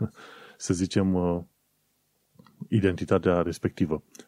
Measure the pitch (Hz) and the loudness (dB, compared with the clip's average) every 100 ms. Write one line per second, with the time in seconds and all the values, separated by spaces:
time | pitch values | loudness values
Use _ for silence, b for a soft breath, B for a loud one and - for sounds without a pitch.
0 | 110 - - - - - - 87 92 101 | -8 -8 -20 -20 -20 -12 -4 -2 0 0
1 | 95 90 87 87 87 _ _ _ _ _ | 2 2 0 -2 -6 _ _ _ _ _
2 | _ _ _ _ - - - 113 98 87 | _ _ _ _ -20 -16 -2 2 2 0
3 | - 95 92 87 85 82 90 - 82 78 | 0 2 4 2 0 -2 -6 -2 -2 -2
4 | - B | -8 B